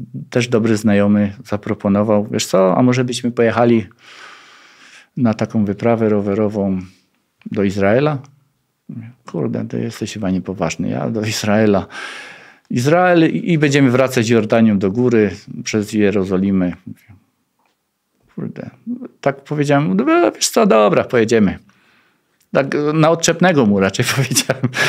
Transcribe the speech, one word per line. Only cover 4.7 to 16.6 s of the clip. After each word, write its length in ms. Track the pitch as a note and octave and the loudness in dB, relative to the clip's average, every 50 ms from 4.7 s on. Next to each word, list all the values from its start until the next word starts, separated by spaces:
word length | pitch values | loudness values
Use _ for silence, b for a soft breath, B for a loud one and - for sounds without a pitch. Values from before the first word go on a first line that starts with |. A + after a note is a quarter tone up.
| B B B B B B B B B | B B B B B B B B B
na 160 | - B2 A2+ G#2+ | -2 -2 -2 0
taką 320 | - A2+ - - A2+ G#2 | -2 -4 -4 -2 -2 -2
wyprawę 440 | G2 G2+ G2+ A#2 A#2 A#2 A2 A2+ G#2+ | -2 -2 -2 0 0 0 2 2 2
rowerową 680 | G#2+ G#2 G2 G2+ G2 G#2 G#2+ G#2 G#2+ G#2+ G2 G2 F#2+ F#2 F#2 F#2 b b b b _ _ _ _ _ _ - - | 0 0 0 -2 -2 0 -2 -2 -2 -2 -2 -2 -2 -4 -6 -10 b b b b _ _ _ _ _ _ -14 -8
do 120 | - G#2 G2 | -4 -2 -2
Izraela?” 540 | G2+ F#2 G2+ G2 G2 G#2+ B2+ D3 D3+ D3+ C3+ - - _ _ _ _ _ _ _ _ _ _ _ - | -2 0 0 2 2 2 2 2 0 -2 -4 -8 -14 _ _ _ _ _ _ _ _ _ _ _ -16
Mówię: 220 | - A#2 A2+ A#2 B2 _ _ | -16 -14 -16 -18 -20 _ _
„Kurde, 400 | - - E3+ C#3 A#2+ A#2 A2+ A2+ | -10 -8 -6 -4 -4 -4 -6 -6
ty 120 | A2+ A#2 A#2+ | -6 -6 -6
jesteś 320 | A#2 A#2 A2+ - A2+ G#2 - | -6 -6 -8 -8 -10 -8 -8
chyba 160 | G#2+ G#2+ F#2 | -6 -4 -2
niepoważny. 600 | F#2 F#2 F2+ - F#2+ G2+ - - - - - G2+ | -2 -2 -4 -6 -6 -4 -4 -4 -4 -4 -6 -6
Ja 200 | G#2 B2 - B2 | -4 -4 -4 -4
do 120 | A#2 A2 G#2+ | -4 -4 -4
Izraela. 640 | A2 G#2+ - - G#2+ G2+ A2 A2 G#2+ G2+ F#2+ F2+ - B B B B B B B B B B B B B B B B | -4 -6 -4 -2 0 2 2 4 4 2 2 0 -4 B B B B B B B B B B B B B B B B
Izrael 600 | - B2 A#2+ D3 D#3+ F3 F3+ F3+ F3 E3+ E3 D#3+ - | -4 -2 0 2 2 4 4 4 4 4 4 2 0
i, 160 | E3+ - - | -2 -2 0
i 60 | E3+ | 0
będziemy 340 | D3+ D3+ D3 C3+ C#3+ C#3 B2+ | 2 2 2 4 4 4 4
wracać 380 | A#2+ C3 C3 B2 B2 B2 A2 A2 | 4 2 2 2 2 0 2 2
Jordanią 500 | A#2+ A2+ G#2 G#2+ A#2+ A#2 A2+ A2 G#2 F#2+ | 2 2 2 2 2 4 4 4 4 2
do 120 | G2+ G2 | 0 0
góry 400 | F#2+ B2 B2 B2 A#2 A2+ G#2+ G2 F2 - - - - - A2 | 0 0 0 2 2 2 2 2 -2 -6 -14 -14 -14 -12 -8
przez 300 | - - G#2+ G2+ G2+ A2+ | -4 -2 -2 -2 -2 0
Jerozolimę”. 800 | G#2+ G#2 G2 F#2+ G2+ F#2 F#2 F#2+ F#2 G2 G2 G2 F#2+ | 0 2 2 2 0 -2 0 0 0 0 0 0 0